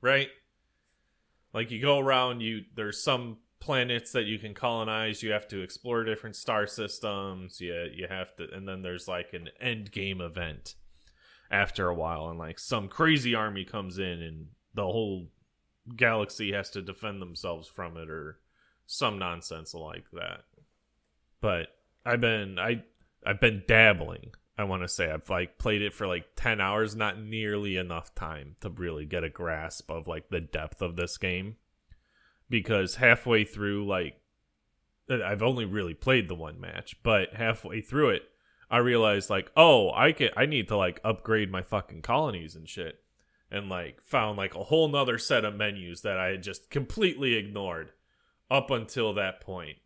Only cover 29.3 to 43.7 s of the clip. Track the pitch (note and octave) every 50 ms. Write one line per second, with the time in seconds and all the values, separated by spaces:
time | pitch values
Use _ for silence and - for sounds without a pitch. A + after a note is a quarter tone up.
29.3 | D#2 - F2 E2+ D#2+ D#2 D#2 D#2+ - - - - D#2 E2 E2 E2+ E2 D#2 D2+ _
30.3 | - F2 E2+ D#2 - D#2+ D2+ D#2 - - G2 F2 E2+ E2+ F2 F2 - - - F#2
31.3 | F2+ F2+ F#2+ G2+ A2+ _ _ _ _ _ _ _ - _ _ _ _ _ _ _
32.3 | _ _ _ _ B2 A2+ F#2 - A2+ G2+ F#2+ F#2 - - B2+ B2 A#2 A#2 - B2
33.3 | A#2 A2+ G#2+ - - G#2+ G#2 G2+ G2+ G2+ G#2 G2+ G2 F#2 F2 D2+ - _ _ _
34.3 | _ _ _ _ _ _ _ _ _ _ _ _ _ _ _ - B2+ A#2+ G#2 F#2
35.3 | G2+ G2+ G#2+ B2 C3 B2 A2+ G2 F#2 G#2+ G2 F2 D#2+ - - B2+ C3 B2+ G#2 E2
36.3 | F2+ E2+ D#2+ D#2 D#2 E2+ F2 E2+ E2 - - - - _ _ A#2 A2 G2+ F#2+ -
37.3 | - G#2+ A#2 A2+ A2+ - - - - A2+ G#2 - - C#3 D3+ B2+ G2+ E2+ - -
38.3 | _ _ _ _ _ _ - _ - A#2+ A#2+ B2 B2 A#2 A2+ G#2+ G#2 G2+ G2 -
39.3 | G#2 F#2+ F#2 - _ - D#3+ E3+ D3 B2 G#2 F2+ - - A#2+ D3+ D#3+ - C#3+ A2
40.3 | - - B2 D3 D3+ C3+ G#2 - A#2 G2+ F#2+ F2+ F2+ - - A2 A2+ - - -
41.3 | A2 G#2+ G#2+ F#2+ F#2+ F#2 F#2 - - G#2 F#2 - - D#2+ D#2 - A#2+ C#3 D#3 D3
42.3 | G#2+ F2+ E2 D#2 D#2 D#2 D#2+ D#2 - - F2 D#2+ - _ _ _ _ _ _ _
43.3 | _ _ _ _ - G2+ G2+ G2